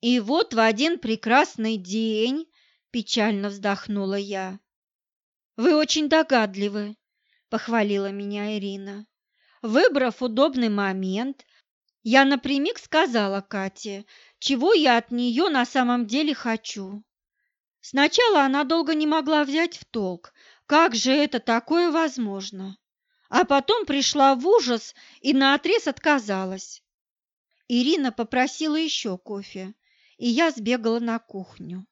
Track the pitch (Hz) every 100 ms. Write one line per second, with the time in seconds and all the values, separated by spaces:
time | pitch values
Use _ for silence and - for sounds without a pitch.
0 | 233 247 208 302 427 226 226 214 302 320
1 | - 220 - 247 - - 220 220 180 208
2 | 226 214 226 285 330 _ _ _ _ 240
3 | 208 - 214 202 202 202 202 196 - 202
4 | 196 202 202 196 185 196 _ _ _ _
5 | _ _ _ _ _ - 247 302 302 320
6 | 302 311 320 254 214 196 202 208 208 214
7 | _ _ _ _ _ 226 - 233 208 202
8 | 196 202 202 208 208 214 196 196 196 202
9 | 214 _ _ _ _ _ 226 233 415 285
10 | 254 - 247 220 302 262 233 202 196 190
11 | 190 190 254 277 _ _ _ _ _ _
12 | - 262 277 277 262 277 302 466 - 311
13 | 330 233 202 196 196 208 190 - 214 196
14 | 214 - - _ - 277 302 427 294 233
15 | 233 240 247 233 370 277 240 269 247 247
16 | 220 240 302 285 240 220 - - 190 202
17 | _ _ _ _ _ _ _ _ - 262
18 | 294 - 480 381 269 269 285 330 311 311
19 | 302 311 285 302 285 294 339 - - 233
20 | 190 175 - _ _ _ _ 294 330 226
21 | 247 269 294 240 - 233 - 330 349 330
22 | 320 262 220 196 196 190 190 196 _ _
23 | _ _ _ 285 - 277 269 466 403 285
24 | 254 294 269 269 294 440 254 233 - -
25 | - - 262 269 269 285 349 440 - 269
26 | - 285 214 196 185 190 - - _ _
27 | _ _ _ _ _ _ _ 240 247 330
28 | 269 226 226 254 254 - 311 302 320 -
29 | 214 180 - 202 202 190 190 220 _ _
30 | _ _ 240 233 330 262 214 247 226 233
31 | 233 226 _ 196 185 - 156 180 190